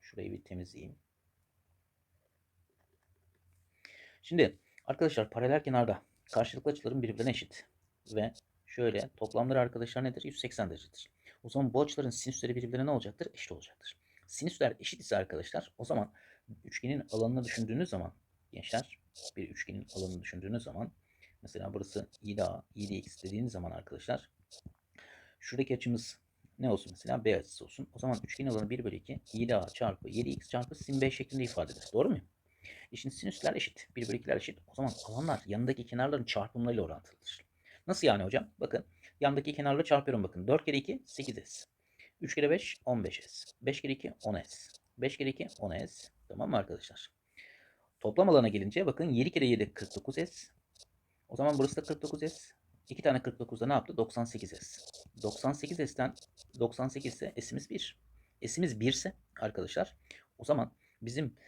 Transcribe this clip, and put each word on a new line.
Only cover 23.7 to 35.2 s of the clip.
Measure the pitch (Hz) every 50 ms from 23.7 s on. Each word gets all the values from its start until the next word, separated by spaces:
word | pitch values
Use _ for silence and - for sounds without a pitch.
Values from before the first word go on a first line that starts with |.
arkadaşlar | 82 85 - - - - - - 127 - - - _ _ _ _ - - - - - _ _ _ _ - - - - - - - _ _
şuradaki | - - 123 127 135 - 127
açımız | 127 - 123 120 113 117 - - _ _ _ _ _ _ - _ -
ne | 127 127
olsun | 104 95 - 92 90
mesela? | - - 117 127 123 110
B | 110 98
açısı | 85 - - - - -
olsun. | - - - 135 - -
O | -
zaman | - 131 120 104 -
üçgenin | - - - 135 135
alanı | 117 107 107 104
bir | 123 127 123
bölü | 104 -
iki, | 90 - - 131 - - - -
yedi | 110 117 120 123
A | 101 87 -
çarpı | - - 120 107 95 - - -
yedi | 95 107 123 139
x | 135 - - -
çarpı | - 123 123 127 -
sin | - - - 139 135
B | 135 135
şeklinde | 135 - 131 - 131 135 127
ifade | 117 - - 80 73 67
edilir. | - - - -
Doğru | 113 139 269
mu? | 202 95 - - _ _ _ _ _ _ - - - - - - -
E |
şimdi | - - 131 -
sinüsler | - - 98 92 - - 156 -
eşit. | - - - - - - _ -
Bir | 123 117 117
bölü | 117
ikiler | 117 - 131 -
eşit. | - - - - - - _
O | -
zaman | - 135 123 - - - 107
alanlar | 110 127